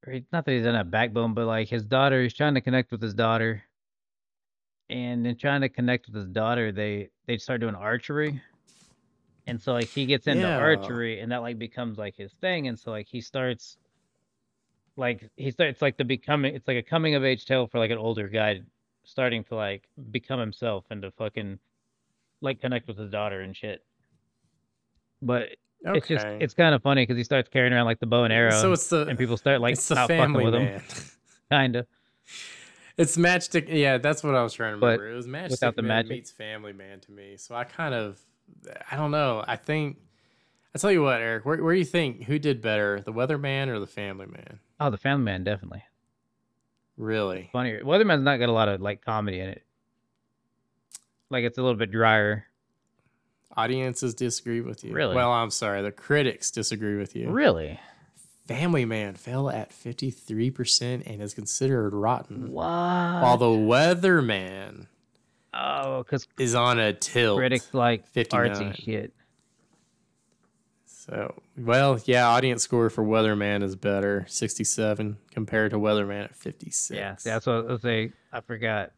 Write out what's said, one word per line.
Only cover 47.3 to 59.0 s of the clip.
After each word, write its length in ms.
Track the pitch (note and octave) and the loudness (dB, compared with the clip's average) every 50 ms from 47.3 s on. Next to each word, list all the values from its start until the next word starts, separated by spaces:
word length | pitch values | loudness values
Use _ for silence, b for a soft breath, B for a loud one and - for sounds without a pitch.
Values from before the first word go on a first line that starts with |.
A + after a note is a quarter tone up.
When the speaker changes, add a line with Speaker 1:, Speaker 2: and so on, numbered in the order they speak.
| F#2 F#2 F#2 - - | -2 -4 -8 -6 -4
Speaker 1:
Funnier. 300 | B2 B2 B2 A2 A2 - | -4 -2 -2 -4 -4 -2
Weatherman's 400 | C3+ D#3+ G3 A3 G#3 E3+ D3 C3+ | 2 4 4 6 6 4 4 4
not 140 | C#3 C#3+ A#2+ | 2 2 2
got 100 | A#2+ A#2+ | 2 2
a 40 | A2+ | 4
lot 160 | A2+ A2 G#2 | 4 4 2
of, 120 | G2+ F#2+ | 2 0
like, 240 | F#2+ G2+ G#2 G2+ _ | -2 -4 -6 -6 _
comedy 340 | - A2 A2 G#2 G#2 F#2+ F#2 | -4 -2 -2 -2 -2 -4 -4
in 100 | F#2+ F#2+ | -6 -8
it. 140 | F#2+ - _ _ _ _ _ _ _ _ _ _ _ _ _ _ _ _ _ _ _ _ _ _ _ _ _ _ - - _ _ _ _ _ _ | -10 -12 _ _ _ _ _ _ _ _ _ _ _ _ _ _ _ _ _ _ _ _ _ _ _ _ _ _ -20 -20 _ _ _ _ _ _
Like, 140 | C3 B2+ A#2+ | -4 -2 -2
it's 120 | A#2+ A#2 | -2 -2
a 60 | - B2+ | 0 0
little 160 | B2+ A#2+ G#2 | 0 2 0
bit 140 | A#2 G2+ G2 | -2 -2 0
drier. 540 | A2+ A2+ A2+ A2 A2 G#2 G#2 G#2+ G#2+ - _ _ _ _ _ _ _ _ _ _ _ _ _ _ _ _ _ _ _ _ _ - | 4 4 6 6 6 4 2 0 -2 -6 _ _ _ _ _ _ _ _ _ _ _ _ _ _ _ _ _ _ _ _ _ -2
Speaker 2:
Audiences 560 | - A2+ A#2 B2+ C3 C3 B2+ B2 - - B2 A2+ | -2 0 0 0 -2 -2 -4 -4 -4 -4 -4 -2
disagree 480 | - B2+ A#2+ A2+ - - A#2+ A#2 A#2+ | -2 -2 -2 -2 -4 -6 -4 -4 -4
with 220 | A#2 A#2+ A2+ - - | -4 -6 -10 -12 -12
you. 100 | A2+ A2+ | -6 -2
Speaker 1:
Really? 220 | D3 D3+ A#2 F#2 | -2 0 2 2
Speaker 2:
Well, 160 | B2+ B2 A#2+ | 2 2 4
I'm 200 | B2 A#2 A#2 G#2+ | 2 2 0 -2
sorry, 320 | - - - G#2+ G2+ G2 G2 | -4 -4 -2 -2 -2 -2 -2
the 100 | G#2 G2+ | -4 -6
critics 580 | - - - D3 D3 C#3+ B2+ - - - - | -10 -2 2 2 4 4 2 0 -2 -6 -6
disagree 460 | - A#2+ G#2+ - A#2 G#2 A2 G#2 G#2 G2+ | -4 -2 -2 -2 -2 -2 -2 -2 -2 -2
with 160 | G2+ F2 - | -4 -6 -6
you. 160 | - A#2 B2 | -6 -4 -2
Speaker 1:
Really? 480 | F3+ B3 D4+ A3+ A2 E2 D#2 D2+ - - B B B B B B B - - - - _ _ | 0 4 4 4 4 2 -2 -8 -10 -12 B B B B B B B -20 -20 -20 -20 _ _
Speaker 2:
Family 400 | - C3 B2+ D#3+ F3+ E3+ D3 B2 | -8 -4 -2 0 2 2 2 0
Man 280 | A2+ A2+ A2 | 0 -2 -4